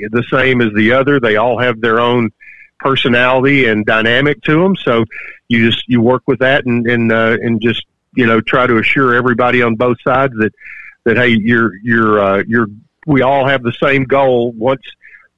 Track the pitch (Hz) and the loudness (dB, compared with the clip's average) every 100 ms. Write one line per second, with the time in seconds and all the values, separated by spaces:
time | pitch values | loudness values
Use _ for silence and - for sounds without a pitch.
0 | 110 117 117 135 131 123 113 104 110 131 | -2 -6 -2 0 0 0 0 0 2 2
1 | 135 143 117 107 120 113 123 113 117 113 | 2 0 2 0 0 0 -2 -2 0 0
2 | 120 123 110 _ - - - _ 143 131 | 2 0 -2 _ -20 -20 -20 _ -4 -2
3 | 135 120 127 131 135 139 120 107 107 110 | 0 2 2 2 2 2 2 0 0 0
4 | 113 123 147 143 - 156 190 185 143 117 | 2 0 0 -2 -2 0 0 -2 -2 -2
5 | 110 - - - - 117 113 110 - 123 | -2 -8 -18 -20 -4 0 0 -2 -2 0
6 | 113 127 - 120 131 143 127 120 117 120 | 2 0 -2 -2 0 0 0 -2 -2 -2
7 | 113 113 113 113 117 113 117 113 - _ | 0 0 0 0 -2 -2 -2 -4 -10 _
8 | _ - 117 110 - 135 123 113 - 143 | _ -2 2 0 0 0 2 0 0 0
9 | 127 120 123 120 123 123 120 110 123 120 | 0 0 0 0 0 2 0 0 -2 -2
10 | 143 127 135 110 107 _ - - - _ | -2 0 0 -2 -4 _ -20 -20 -20 _
11 | 120 113 123 113 110 117 113 92 120 113 | -2 0 2 2 2 0 0 -4 -2 0
12 | 110 104 98 98 107 113 104 104 _ _ | 2 2 2 0 0 -2 -2 -6 _ _
13 | 156 139 127 139 131 135 117 - 151 135 | -2 0 2 0 0 -2 -4 -2 0 0
14 | 131 135 135 123 120 117 123 135 - - | 0 2 2 2 -2 -2 -4 -4 -8 -20
15 | - - _ | -20 -20 _